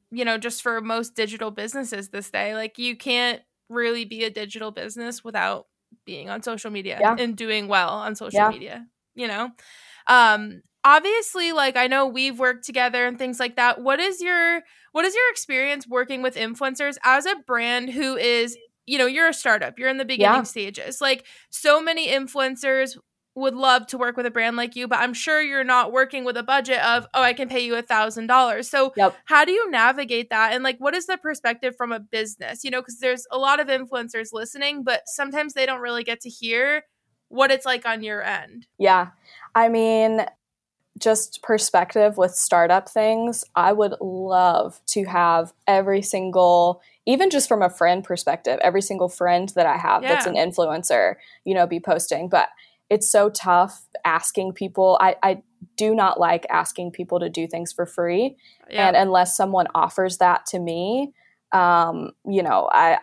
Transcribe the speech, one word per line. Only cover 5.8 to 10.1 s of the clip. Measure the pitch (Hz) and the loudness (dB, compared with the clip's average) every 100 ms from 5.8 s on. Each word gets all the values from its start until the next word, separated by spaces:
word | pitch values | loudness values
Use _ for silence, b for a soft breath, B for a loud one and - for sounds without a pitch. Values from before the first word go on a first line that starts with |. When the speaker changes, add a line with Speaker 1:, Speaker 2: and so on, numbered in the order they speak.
| _ _ - | _ _ -18
Speaker 1:
being | 190 147 | -16 -12
on | 202 | -10
social | 240 220 226 | -8 -10 -10
media | 208 190 202 | -10 -8 0
Speaker 2:
Yeah. | 208 233 | 0 2
Speaker 1:
and | 240 214 | -2 -6
doing | 226 214 202 | -4 -4 0
well | 196 175 | 0 0
on | 214 214 214 | -4 -8 -10
social | 208 202 | -4 2
Speaker 2:
Yeah. | 214 | 2
Speaker 1:
media, | 220 - 240 240 _ _ - | 2 -12 -16 -18 _ _ -10
you | 233 | -8
know? | 202 247 240 B B B B | -6 -8 -12 B B B B
Um, | B | B